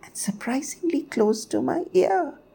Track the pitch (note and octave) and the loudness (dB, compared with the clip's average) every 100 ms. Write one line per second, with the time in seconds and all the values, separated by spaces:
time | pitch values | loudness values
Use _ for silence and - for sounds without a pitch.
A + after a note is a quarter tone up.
0 | - - - G3+ - B3+ D#4 - E4 D4 | -16 -8 -6 -4 -4 -4 -4 -6 -2 -2
1 | - - G#3+ G#3+ - - C4 D#4+ F4+ F#4 | -4 2 2 2 -2 -2 0 -2 0 2
2 | - F#4+ D4+ - - | 4 2 0 -6 -20